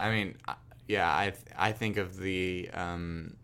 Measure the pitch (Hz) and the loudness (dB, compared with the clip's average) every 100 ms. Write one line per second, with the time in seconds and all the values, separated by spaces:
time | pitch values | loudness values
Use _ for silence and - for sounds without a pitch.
0 | 104 110 98 - - - - - - 104 | 2 2 0 -4 -10 -10 -12 -20 0 4
1 | 85 76 101 92 - - 98 107 110 101 | 4 4 2 -2 -10 0 0 2 0 0
2 | 90 95 95 92 92 90 87 - 87 87 | -2 -4 -2 0 0 -2 -6 -6 -4 -4
3 | 85 82 80 - | -4 -6 -8 -14